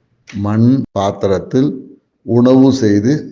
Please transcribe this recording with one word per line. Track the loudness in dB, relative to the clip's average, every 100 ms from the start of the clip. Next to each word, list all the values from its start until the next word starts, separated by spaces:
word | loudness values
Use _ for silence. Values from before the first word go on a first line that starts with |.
| _ _ _
மண் | -8 -4 0 2 0 -4
பாத்திரத்தில் | -4 -4 -2 -2 -4 -2 -2 -2 -4 -14 -20 _ _ -4
உணவு | 2 4 4 4
செய்து | 2 0 0 0 -2 -6